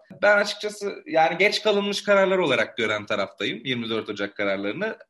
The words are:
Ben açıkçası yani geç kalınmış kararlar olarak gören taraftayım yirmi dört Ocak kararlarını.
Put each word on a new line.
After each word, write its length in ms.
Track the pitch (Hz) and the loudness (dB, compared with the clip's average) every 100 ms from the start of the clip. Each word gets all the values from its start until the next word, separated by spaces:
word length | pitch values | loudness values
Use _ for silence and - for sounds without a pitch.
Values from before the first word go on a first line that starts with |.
| _ - | _ 0
Ben 160 | 202 208 | 4 4
açıkçası 680 | 208 - 208 202 202 - - | 2 -4 -8 -8 -8 -8 -2
yani 300 | 160 165 170 | 2 2 4
geç 240 | 202 208 | 2 2
kalınmış 400 | 220 202 202 196 | 0 0 0 -4
kararlar 340 | - 196 190 185 | 2 4 4 2
olarak 400 | 165 120 107 - | 2 2 0 -2
gören 280 | 110 107 98 | -2 -2 -2
taraftayım 600 | 104 95 - 107 202 139 | -2 -2 -4 -6 -6 -6
yirmi 240 | 120 113 | -6 -2
dört 200 | 110 107 | -4 -4
Ocak 260 | 98 101 - | -6 -6 -2
kararlarını. 640 | 101 98 101 131 220 - - | -2 0 -2 -4 -6 -6 -14